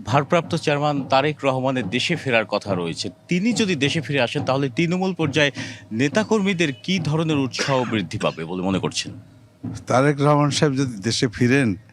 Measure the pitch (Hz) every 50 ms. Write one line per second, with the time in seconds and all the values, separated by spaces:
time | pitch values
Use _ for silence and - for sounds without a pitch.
0 | 110 - 113 143 147 - 180 170 165 170 - 156 - 156 147 143 147 151 147 139
1 | 127 - 135 131 139 151 147 - - 139 131 131 127 135 135 127 117 92 - 131
2 | - - 135 120 - 135 120 113 110 - - 101 - 101 98 90 87 82 78 -
3 | - 101 - - - - 175 180 190 240 226 - 226 190 185 139 135 143 139 165
4 | 147 - 147 139 120 117 - 147 117 131 131 135 143 135 113 - 170 165 175 185
5 | 190 190 180 - 160 147 131 156 147 139 - - - - - - - - 107 113
6 | 135 143 - 214 214 208 220 220 190 196 202 170 175 147 131 - - - 185 190
7 | 160 147 151 160 165 156 156 143 135 123 110 - - - 139 131 123 107 113 110
8 | 92 80 - 104 - 78 78 80 82 80 90 92 90 95 95 90 80 78 - -
9 | - - - - - - - - - - _ _ - - - - - - 120 123
10 | 135 147 147 139 139 147 147 143 147 143 131 - - 151 135 131 143 127 120 101
11 | - 113 110 - 143 123 107 - 127 120 127 143 135 113 92 - - -